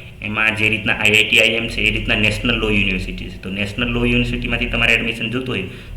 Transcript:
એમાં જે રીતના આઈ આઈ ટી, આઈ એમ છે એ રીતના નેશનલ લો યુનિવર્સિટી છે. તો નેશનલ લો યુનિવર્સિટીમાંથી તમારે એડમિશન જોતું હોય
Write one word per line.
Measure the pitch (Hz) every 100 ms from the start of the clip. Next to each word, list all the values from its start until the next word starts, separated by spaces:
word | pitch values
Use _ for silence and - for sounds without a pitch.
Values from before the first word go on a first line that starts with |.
| - -
એમાં | 104 110 110 104
જે | 110
રીતના | 107 113
આઈ | 107 107
આઈ | 110
ટી, | 107 113
આઈ | 113
એમ | 113 117
છે | -
એ | 107
રીતના | 110 107
નેશનલ | 110 107 107 123
લો | 113 107
યુનિવર્સિટી | 104 98 92 90 90
છે. | 92 -
તો | 98
નેશનલ | 98 104 - 120
લો | 120
યુનિવર્સિટીમાંથી | 120 120 120 120 120 117 120
તમારે | 120 117
એડમિશન | 113 113 113 110
જોતું | 127 131
હોય | 101 92 - -